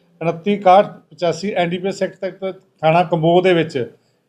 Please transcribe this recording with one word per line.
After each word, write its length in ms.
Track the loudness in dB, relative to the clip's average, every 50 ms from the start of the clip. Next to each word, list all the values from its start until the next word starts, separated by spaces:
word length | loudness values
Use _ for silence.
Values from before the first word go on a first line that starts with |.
| _ _ _ -6
ਉਨੱਤੀ 300 | -6 -6 -6 -4 -2 -2
ਇਕਾਹਠ 340 | -2 2 4 6 6 6 4
ਪਚਾਸੀ 680 | 2 -4 -20 _ _ -10 -6 -4 -4 -4 -4 -6 -4
ਐਨ 160 | -2 -2 -2 -2
ਡੀ 100 | -4 -4
ਪੀ 100 | -6 -6
ਐਸ 100 | -4 -4
ਸੈਕਟ 180 | -6 -6 -8
ਤਹਿਤ 400 | -10 -10 -10 -10 -8 -10 -10 -10
ਥਾਣਾ 460 | -12 _ _ _ -2 0 0 2 2
ਕੰਬੋਹ 400 | 0 0 -2 0 2 4 4 4
ਦੇ 120 | 4 4 2
ਵਿੱਚ 380 | 2 0 -2 -4 -6 -6 -6 -10 _ _ _ _ _ _